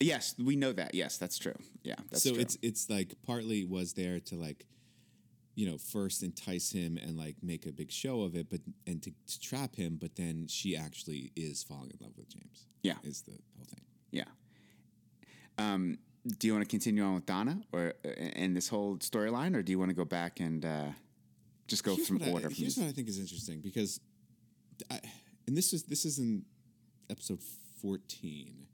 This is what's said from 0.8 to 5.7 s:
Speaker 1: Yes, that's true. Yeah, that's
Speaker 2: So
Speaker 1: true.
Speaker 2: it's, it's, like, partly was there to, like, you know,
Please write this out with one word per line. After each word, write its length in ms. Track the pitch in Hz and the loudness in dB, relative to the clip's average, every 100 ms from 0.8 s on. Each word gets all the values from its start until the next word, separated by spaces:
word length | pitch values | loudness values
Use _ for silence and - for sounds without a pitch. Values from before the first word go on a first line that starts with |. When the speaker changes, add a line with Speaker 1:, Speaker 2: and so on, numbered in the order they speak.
| 73 | 0
Speaker 1:
Yes, 220 | 90 78 - | 0 0 -2
that's 220 | 90 - | -4 -2
true. 180 | - - - - | -4 -6 -10 -10
Yeah, 120 | - - - | -8 -6 -2
that's 120 | - | 2
Speaker 2:
So 100 | 139 | 4
Speaker 1:
true. 80 | 120 | 4
Speaker 2:
it's, 160 | 117 - | 2 0
it's, 300 | 117 - - | -2 0 0
like, 240 | 101 87 - | 0 0 -4
partly 400 | - 120 113 107 | -4 -2 0 0
was 300 | 90 92 87 | 2 0 0
there 260 | - 90 90 | 0 0 -2
to, 140 | - 85 | -4 -6
like, 300 | 78 71 - - - - - - - - _ | -6 -8 -14 -20 -20 -20 -20 -20 -20 -20 _
you 120 | - | 0
know, 120 | 98 | 0